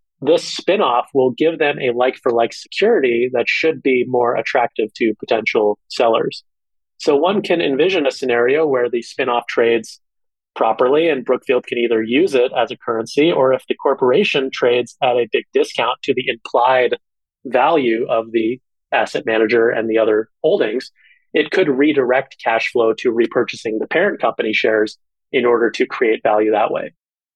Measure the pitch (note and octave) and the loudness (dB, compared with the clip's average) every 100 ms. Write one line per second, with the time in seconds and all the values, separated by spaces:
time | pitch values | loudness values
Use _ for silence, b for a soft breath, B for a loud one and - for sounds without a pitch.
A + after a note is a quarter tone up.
0 | _ _ C3+ E3 - - - G3+ D3+ A#2+ | _ _ 2 2 0 -4 -2 0 2 0
1 | - C#3 B2+ A#2+ D#3 D#3 D3 D3 C3 A#2+ | 0 0 0 2 0 0 -2 0 -2 0
2 | B2+ - C3+ A#2 A#2 - - - G#3 G#3+ | 0 0 -2 0 0 -4 -12 0 2 4
3 | C3 A#2 B2+ B2+ B2 - D#3+ D#3 C#3 B2+ | 2 2 0 0 -2 0 -2 0 0 0
4 | B2 B2 A#2+ C3 - C3 A#2+ - A2 - | 0 0 0 -2 -2 -2 -2 -2 -6 -2
5 | A2+ G#2+ - A2+ A2 A#2 G#2 G#2 _ - | -2 -2 -2 -2 0 0 0 0 _ 0
6 | A#2+ A2 - - - _ _ _ _ _ | 2 2 -2 -8 -18 _ _ _ _ _
7 | - C#3+ E3+ G#3 - E3+ E3 C3+ F3 F#3 | 0 2 2 0 0 0 0 0 0 0
8 | C#3+ - B2+ A#2+ B2 D3 D#3 B2+ A#2+ A#2+ | -2 -2 -2 0 2 2 0 0 -2 -4
9 | - - B2+ A#2+ - - A#2 A2+ A2 - | -6 -6 -2 -2 -2 0 2 0 -2 -16
10 | _ _ _ _ _ - A#2 A2+ B2+ D3 | _ _ _ _ _ -2 0 2 2 2
11 | E3+ C3 A#2+ B2 - B2 - A#2+ A#2 A2+ | 2 0 -2 -2 0 -2 -2 -4 0 0
12 | A2 B2+ F3+ C3 B2+ - A2+ A#2 - A2+ | 0 0 2 2 0 0 -4 -6 -6 -6
13 | A2+ - D#3+ E3+ C3 B2+ - - D3 C3 | -4 0 2 2 2 0 -4 -4 -2 0
14 | B2+ C#3 G#3 D3 C3+ - B2+ B2 A#2+ - | 2 2 0 -2 -4 -2 0 0 -2 -4
15 | C3 B2 A#2 A#2+ - C3+ D3+ - A#2 C3 | -2 0 0 -4 -2 -2 -2 -2 -4 -4
16 | - B2 C3 A#2 - B2 B2 C3 A#2+ A#2 | -6 -4 -6 -8 -4 0 2 2 0 -2
17 | _ _ _ _ C3 B2 C#3+ E3 B2 A2+ | _ _ _ _ -4 0 2 2 0 -2
18 | C3+ A#2 A2+ A2+ A2+ C3 _ _ _ C3+ | 0 -2 -2 -2 -2 -4 _ _ _ -2
19 | G#2+ A2 A2+ A2 A2 A#2 A2+ A#2 A2 A2 | -2 -4 -2 0 2 2 2 0 0 0
20 | A2 G#2+ A2+ _ D#3 G3 A2 A#2+ - b | 2 0 -2 _ 0 0 0 -4 -8 b
21 | b b b - D3+ - D#3+ B2+ D3+ C#3 | b b b -2 0 0 0 2 2 2
22 | B2 B2+ C3+ - B2 A2+ - B2 A2+ A2 | 2 0 -2 -6 -2 -2 0 0 0 0
23 | B2+ A2+ A2+ C3 A#2 - A#2 A2 - D#3+ | 0 0 0 0 -4 -6 -6 -6 -2 -2
24 | G3 E3 A#2 - A2+ G#2+ A#2+ A2 G#2+ - | -2 0 -2 -2 -2 0 2 2 0 -4
25 | _ _ _ C#3 A#2+ A#2 A2+ - B2+ - | _ _ _ 0 2 2 0 0 -4 0
26 | A#2 A2 A2+ G#2+ G#2+ G#2 A2+ - - - | 0 0 0 2 2 2 0 -2 -6 -14
27 | _ _ _ | _ _ _